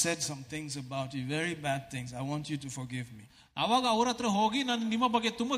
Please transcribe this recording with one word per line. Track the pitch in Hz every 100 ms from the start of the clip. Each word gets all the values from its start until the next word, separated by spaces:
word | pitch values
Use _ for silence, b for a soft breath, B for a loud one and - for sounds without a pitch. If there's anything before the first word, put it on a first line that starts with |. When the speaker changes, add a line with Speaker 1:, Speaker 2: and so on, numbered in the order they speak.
Speaker 1:
said | 170 165 131
some | 139 131
things | 156 151 139
about | 127 135 131 135
you, | 127 151
very | 175
bad | 156 143 139 -
things. | 131 123
I | 123 135
want | 151 151
you | 143
to | 135 131
forgive | 127 127 120 110
me." | 107 b b 139
Speaker 2:
ಅವಾಗ | 170 254 247
ಅವ್ರ | 220 240
ಹತ್ರ | 240 240 196
ಹೋಗಿ, | 214 254 254
"ನಾನು | 233 226
ನಿಮ್ಮ | 226 247
ಬಗ್ಗೆ | 233 220
ತುಂಬಾ | 233 240